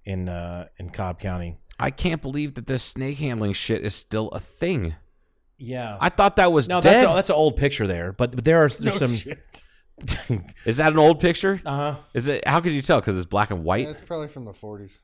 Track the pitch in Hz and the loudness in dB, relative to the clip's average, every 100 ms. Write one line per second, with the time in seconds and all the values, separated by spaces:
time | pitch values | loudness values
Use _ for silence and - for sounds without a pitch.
0 | - 95 90 87 87 87 85 _ 87 - | -6 -6 -4 -6 -8 -10 -14 _ -14 -8
1 | 92 90 98 90 87 - - - - 139 | -8 -6 -6 -6 -8 -12 -18 -6 -6 -2
2 | 175 160 135 143 147 139 123 131 - - | -4 -2 -6 -6 -8 -8 -6 -4 -4 -6
3 | 135 143 147 117 104 101 - 113 104 - | -8 -6 -6 -2 -2 -4 -2 -2 -2 -6
4 | - 110 110 - - - 170 165 85 78 | -6 -6 -4 -8 -14 -6 -4 -2 -4 -8
5 | _ _ _ _ _ _ 120 127 117 101 | _ _ _ _ _ _ -12 -10 -8 -2
6 | 170 - 202 202 180 160 143 180 - 220 | -2 4 4 6 6 6 4 4 6 8
7 | 156 170 196 151 156 - 139 139 101 85 | 6 4 2 2 2 2 0 0 -2 -2
8 | 87 90 123 123 120 165 156 - 214 196 | -6 -2 -2 0 2 4 4 2 -2 0
9 | 131 117 131 151 - - _ _ _ - | 0 -2 -6 -14 -16 -20 _ _ _ -14
10 | - - - 113 - - - 117 156 156 | -6 -6 -2 -4 -4 -8 -4 2 2 8
11 | 151 160 175 170 190 196 - 139 147 143 | 6 6 2 2 0 -2 -4 -4 -4 -6
12 | - - 131 135 - 151 175 143 135 143 | -8 -4 -2 -2 2 2 2 -2 2 2
13 | 104 92 87 101 104 92 80 98 151 151 | 2 -4 -2 -2 0 -2 -2 -2 -2 -10
14 | - 170 147 143 113 98 107 104 101 _ | -12 -10 -10 -14 -18 -16 -16 -16 -18 _